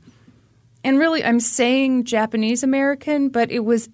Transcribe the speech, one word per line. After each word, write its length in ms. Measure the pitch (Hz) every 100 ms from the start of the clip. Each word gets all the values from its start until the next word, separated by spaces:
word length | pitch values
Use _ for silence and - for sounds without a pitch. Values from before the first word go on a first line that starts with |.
| - - _ _ _ _ _ _
And 140 | 262 269
really, 260 | 320 320
I'm 160 | - 233
saying 680 | 226 - 240 269 269 254 240
Japanese 580 | 220 220 226 220 240
American, 680 | 269 269 277 277 302 294 277
but 220 | 233 233
it 80 | 247 220
was 220 | 233 -